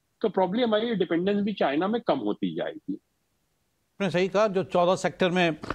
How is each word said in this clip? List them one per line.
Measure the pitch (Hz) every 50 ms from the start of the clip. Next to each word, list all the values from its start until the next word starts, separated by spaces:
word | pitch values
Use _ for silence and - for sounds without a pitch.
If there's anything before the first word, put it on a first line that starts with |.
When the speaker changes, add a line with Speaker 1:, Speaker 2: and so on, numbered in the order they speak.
| _ _ _ _
Speaker 1:
तो | - 214
probably | - 196 185 180 196 254
हमारी | 247 226 214 214 226 240 226
dependence | 175 180 - 170 170 180 196 208 202
भी | 202 220
चाइना | 196 - 196 143 139 156 180 202
में | 233 233
कम | - - 151 135
होती | 107 104 101 - - 180 160
जाएगी। | 165 160 - - 311 - - 95
Speaker 2:
आपने | - _ _ _ _ _ _ _ _ _ _ _ _ _ _ _ _ _ _ _ - 202 175
सही | 143 180 190 180
कहा, | - 202 220 208
जो | 175 190 160
चौदह | - - 180 175 175 190
sector | - - 170 - - 185 175
में | 175 185 175 165 151 - - -